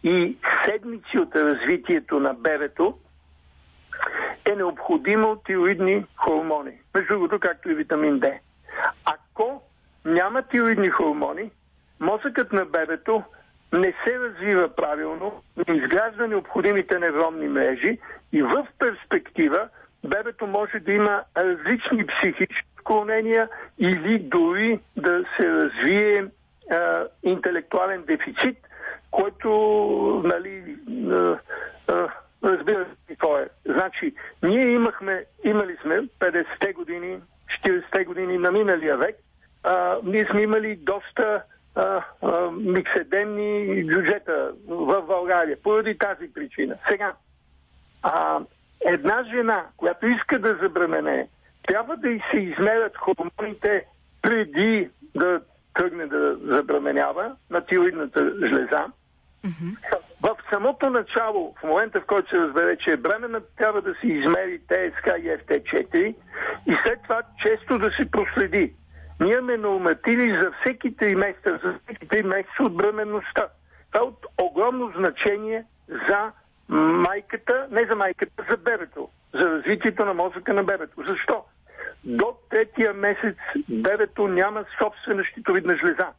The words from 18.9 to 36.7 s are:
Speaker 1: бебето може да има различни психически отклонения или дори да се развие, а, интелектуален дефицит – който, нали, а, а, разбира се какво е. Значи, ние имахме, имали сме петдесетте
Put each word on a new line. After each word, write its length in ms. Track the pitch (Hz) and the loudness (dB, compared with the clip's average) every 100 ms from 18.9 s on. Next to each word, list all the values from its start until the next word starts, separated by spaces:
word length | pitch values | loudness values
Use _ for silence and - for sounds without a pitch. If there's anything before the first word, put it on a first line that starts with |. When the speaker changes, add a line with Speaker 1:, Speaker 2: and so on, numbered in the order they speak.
| 196 - 180 - - 156 170 226 - - _ 151 | -2 -2 -2 -2 0 2 2 -2 -12 -20 _ -4
Speaker 1:
бебето 420 | 196 220 233 208 | -4 -4 -6 -4
може 320 | 196 208 220 | -2 -2 -4
да 120 | 165 | 0
има 300 | 208 208 202 - - | 2 2 2 -2 0
различни 720 | 185 175 - 233 - 226 208 | 0 0 0 -2 0 -2 -2
психически 600 | - 185 - 190 - - - | 0 0 0 -2 -2 -10 -14
отклонения 680 | - 214 208 220 220 226 220 - - - | 0 0 2 0 2 2 2 -6 -18 -2
или 400 | 180 185 170 220 | 0 2 2 0
дори 600 | 156 175 165 185 226 220 _ - | 2 2 4 4 2 0 _ -2
да 260 | 170 175 180 - | 0 0 0 0
се 100 | 175 | 2
развие, 760 | 160 151 - 151 196 214 202 196 _ _ _ - | 2 0 0 2 4 4 2 0 _ _ _ -4
а, 340 | 165 170 170 175 _ | 0 2 0 -2 _
интелектуален 800 | - 185 190 175 - 190 190 190 | -2 0 0 -2 -2 0 0 -4
дефицит – 540 | 160 156 - - 247 - _ - - - _ | -2 -2 -2 -2 -2 -2 _ -16 -14 -14 _
който, 380 | - 196 - 226 214 214 214 208 208 202 214 165 | 0 0 -2 2 4 4 4 2 2 2 2 2
нали, 520 | 175 185 190 330 294 269 120 - | 0 -4 -12 -14 -14 -10 -6 0
а, 260 | 90 87 - - - - - - | 2 2 0 -6 -12 -12 -10 -4
а, 200 | 175 175 - - _ | -2 -2 -6 -20 _
разбира 420 | 214 180 - 208 180 | 0 0 0 -2 -2
се 60 | - _ | -12 _
какво 300 | 156 160 143 | -2 2 2
е. 120 | 135 _ - | 0 _ -2
Значи, 480 | - 185 - 165 - - - | 0 0 -4 -6 -8 -18 -4
ние 260 | 175 226 254 | 2 4 4
имахме, 560 | 240 233 - 196 190 - _ | 4 2 0 -4 -6 -6 _
имали 340 | 359 214 196 170 | 0 2 0 -6
сме 200 | 151 175 254 _ | -2 -2 -2 _
петдесетте 540 | 185 170 160 - 196 | 0 0 -4 -4 -4